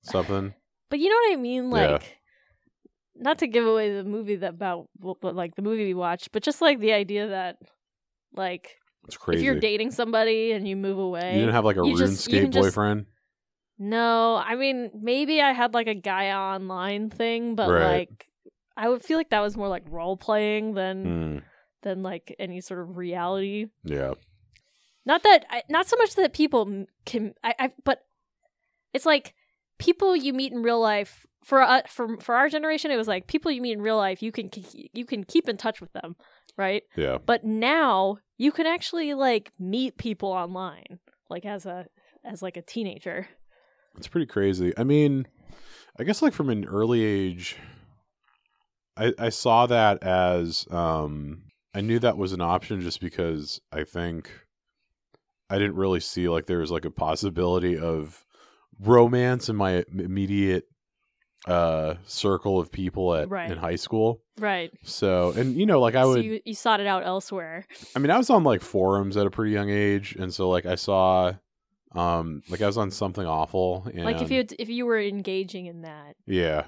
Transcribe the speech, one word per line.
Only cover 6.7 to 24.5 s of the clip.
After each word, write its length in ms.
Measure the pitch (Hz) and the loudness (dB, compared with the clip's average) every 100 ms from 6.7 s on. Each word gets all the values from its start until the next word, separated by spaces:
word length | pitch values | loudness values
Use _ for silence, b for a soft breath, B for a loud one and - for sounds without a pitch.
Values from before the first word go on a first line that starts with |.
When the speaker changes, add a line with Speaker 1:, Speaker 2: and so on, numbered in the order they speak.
| 269 | 4
Speaker 2:
the 140 | 214 | 2
idea 340 | 214 196 208 214 | 2 0 -4 -4
that, 280 | 190 180 170 - _ _ _ _ _ _ | -6 -8 -10 -20 _ _ _ _ _ _
like, 440 | - 190 180 - - _ _ - | -8 -8 -8 -14 -20 _ _ -20
Speaker 1:
It's 80 | - | -12
Speaker 2:
if 260 | - 82 | -2 0
you're 120 | - 73 | 2 2
Speaker 1:
crazy. 40 | |
Speaker 2:
dating 320 | 214 208 220 | 0 0 -4
somebody 600 | - 226 226 226 220 226 | -2 0 2 2 2 0
and 160 | 214 196 | -2 -2
you 80 | 190 | -4
move 240 | 196 196 | -2 -2
away, 340 | 190 175 180 | -2 -4 -2
Speaker 1:
You 60 | 185 | 2
didn't 160 | 113 117 | 4 4
have, 100 | 107 | 4
like, 120 | 95 | 4
a 80 | 87 | 2
Speaker 2:
you 100 | 85 | 4
just, 300 | 92 98 - | 2 0 0
you 100 | 101 | 4
Speaker 1:
RuneScape 40 | |
Speaker 2:
can 80 | 98 | 4
just 160 | - 98 | 4 4
Speaker 1:
boyfriend? 380 | 98 104 104 104 _ _ _ _ _ _ _ | 4 0 0 -4 _ _ _ _ _ _ _
Speaker 2:
No, 560 | 202 226 233 226 226 226 | -4 0 2 4 4 2
I 200 | 170 240 | -2 -2
mean, 360 | 269 254 240 | -2 -2 -6
maybe 480 | 214 220 262 294 311 | -8 -2 0 2 4
I 120 | 285 | 4
had, 200 | 254 240 | 2 0
like, 140 | 233 226 | 0 -2
a 80 | 208 | -4
guy 360 | 196 190 196 | -4 -2 -2
online 760 | 196 190 190 190 185 190 208 214 | -2 -4 -6 -6 -6 -4 -4 -6
thing, 460 | - 233 233 233 226 | -4 -2 -2 -4 0
but, 120 | 190 | 4
Speaker 1:
Right. 400 | 87 80 - - | 4 4 2 -2
Speaker 2:
like, 180 | 110 - _ - _ _ - | -14 -20 _ -20 _ _ -4
I 100 | 220 | 0
would 120 | 247 | 0
feel 160 | - 320 | 0 -2
like 120 | 320 | 0
that 80 | 214 | 0
was 180 | 208 208 | 0 -4
more, 120 | 202 | -6
like, 140 | 180 160 | -6 -8
role 280 | 170 170 190 | -8 -6 -6
playing 560 | - 214 214 214 220 196 | 0 0 2 -2 -2 -4
than, 280 | 190 190 | -4 -4
Speaker 1:
Hmm. 340 | 185 170 160 - b b b _ | -4 -4 -4 -6 b b b _
Speaker 2:
than, 220 | - 190 | -8 -8
like, 320 | 190 175 - - | -8 -10 -14 -12
any 240 | 185 180 | -10 -10
sort 180 | - 180 | -10 -10
of 140 | 175 180 | -10 -10
reality. 680 | 180 180 175 196 196 208 214 _ | -8 -4 -2 -2 -4 -4 -8 _
Speaker 1:
Yeah. 300 | - 71 67 67 _ _ _ | -6 -4 -4 -6 _ _ _